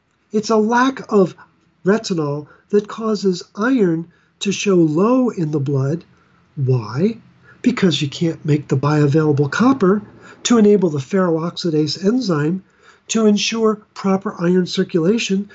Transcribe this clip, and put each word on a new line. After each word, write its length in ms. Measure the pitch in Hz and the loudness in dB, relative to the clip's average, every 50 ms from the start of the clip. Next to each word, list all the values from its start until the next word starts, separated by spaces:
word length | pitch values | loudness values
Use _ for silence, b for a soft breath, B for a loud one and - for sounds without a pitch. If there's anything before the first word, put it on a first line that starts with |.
| _ _ _ _ _ _ | _ _ _ _ _ _
It's 200 | - 214 214 - | -4 -4 -2 0
a 60 | 226 214 | 0 0
lack 540 | 214 220 240 240 254 269 269 - - - | 2 2 2 2 2 0 -2 -4 -8 0
of 240 | 233 202 185 156 - B B B B _ _ _ _ _ _ | 2 2 2 2 0 B B B B _ _ _ _ _ _
retinol 640 | 175 208 220 220 - 196 160 151 143 143 147 147 b b b b b | 0 0 0 0 -4 -4 -4 -4 -4 -6 -8 -10 b b b b b
that 180 | 202 208 208 208 | -2 -2 -2 -2
causes 540 | - - 226 220 214 190 202 196 180 170 - - _ | -8 -8 -4 -4 -4 0 0 -2 -2 -2 -6 -14 _
iron 560 | 208 208 254 269 254 196 175 160 160 170 b b b b b b _ | -4 -2 0 2 2 2 2 0 -2 -4 b b b b b b _
to 120 | - 202 | -6 -6
show 240 | 185 - - 202 190 | -6 -4 -2 0 2
low 540 | 175 165 156 151 165 196 233 254 262 254 226 | 4 4 2 2 0 2 2 2 2 0 0
in 220 | 202 196 165 151 | -2 -4 -4 -4
the 80 | 151 151 | -4 -4
blood. 440 | 135 143 143 135 135 139 160 165 - b b b b b b b b b _ | -2 -2 -2 -2 -2 -2 -4 -6 -8 b b b b b b b b b _
Why? 640 | 151 135 123 127 123 107 104 110 131 180 226 226 - - _ _ b b b b b - | -4 -2 0 0 0 -2 -6 -4 -2 -2 -2 -2 -4 -12 _ _ b b b b b -2
Because 380 | 247 247 - 196 180 147 - | -2 0 2 2 2 2 0
you 60 | 151 135 | -2 -4
can't 380 | - - 175 165 156 - - | -4 -4 -4 -4 -4 -4 -2
make 220 | 151 147 147 135 - | -2 -2 -2 0 -2
the 100 | 151 131 | -2 0
bioavailable 720 | 135 147 151 151 147 143 135 160 156 151 143 131 147 139 | 0 0 2 2 2 2 2 2 2 2 2 0 0 -2
copper 520 | - - 214 262 269 269 196 180 202 214 208 B B B B B B B - | 0 2 2 2 2 4 2 2 2 2 -2 B B B B B B B -2
to 140 | - 247 226 | 2 4 4
enable 300 | 208 208 208 196 180 170 | 6 6 6 4 4 0
the 100 | 147 143 | -2 -4
ferroxidase 1080 | 135 - 196 190 185 175 160 160 160 175 170 - - 175 156 151 156 151 - - 196 | -6 -2 -2 0 0 2 0 -2 -2 -6 -8 -6 -4 -2 0 0 0 -2 -4 -2 -2
enzyme 580 | 196 240 262 247 196 170 147 147 156 180 190 b b b b b b b b b - | 0 0 0 -2 -2 -2 0 0 -2 -2 -4 b b b b b b b b b -6
to 180 | - 226 220 | -2 2 2
ensure 580 | 214 208 202 - - 226 226 220 220 214 214 - _ _ | 4 2 2 0 -4 -4 -2 0 0 -2 -2 -8 _ _
proper 400 | - - 196 196 190 196 214 202 - | -6 -2 -2 -2 -2 -2 -6 -8 -4
iron 280 | 170 175 180 185 180 - | -2 0 0 0 0 -2
circulation, 840 | - 190 185 185 - 175 156 180 226 233 220 - 190 196 202 B B | -4 -4 -6 -2 -2 -2 0 0 0 -2 -2 -2 -4 -4 -4 B B